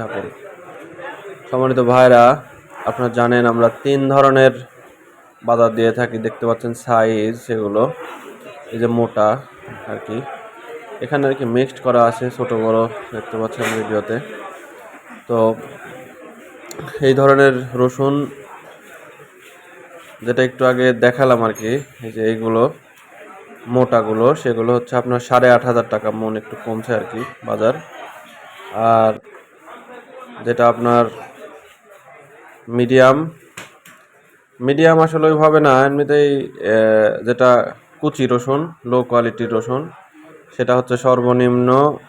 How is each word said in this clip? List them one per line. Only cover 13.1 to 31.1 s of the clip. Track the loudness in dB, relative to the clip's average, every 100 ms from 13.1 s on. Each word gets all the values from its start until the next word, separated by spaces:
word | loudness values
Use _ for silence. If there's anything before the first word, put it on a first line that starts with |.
দেখতে | -14 -10 -8
পাচ্ছেন | -8 -6 -6 -6
ভিডিওতে। | -4 -6 -4 -8 -8 -14 -18 -18 -20 -20 -20 -20 -20 -20 -4
তো | 0 2 0 -8 -18 -20 -20 -20 -20 -20 -20 -20 -20 -20 -16 -14 -2 0
এই | 4
ধরনের | 4 4 4 2 -4 -2
রসুন | -2 -2 -2 -2 -6 -12 -20 -20 -20 -20 -20 -20 -20 -20 -20 _ -20 -20 -20 -20 -20 -20 -20 -10 -4
যেটা | -2 -2
একটু | 0 -2
আগে | 2 0 2
দেখালাম | 0 2 2 2 0
আর | -4
কি, | -6 -6 -8 -16 -14
এই | -4
যে | -2
এইগুলো | -2 -2 0 0 -2 _ _ _ -20 -20 -20 -20 -20 -4
মোটাগুলো, | 0 2 2 0 0 0 0
সেগুলো | -2 -2 -2 -2
হচ্ছে | -2 -4
আপনার | -4 -6 0
সাড়ে | 4 6 4
আট | 4
হাজার | -2 -2
টাকা | -4 -4 -4
মন, | -6 -6
একটু | -10 -14
কমছে | -10 -10 -6 -6
আর | -6
কি | -10 -12 -12 -8
বাজার। | -2 -2 -2 -10 -20 -20 -20 -20 -20 -20 -20 -14 -2 2
আর | 2 2 -2 -10 -20 _ _ -20 -20 -20 -20 -20 -20 -20 -10 -6
যেটা | 0 2
আপনার | 2 2 2 2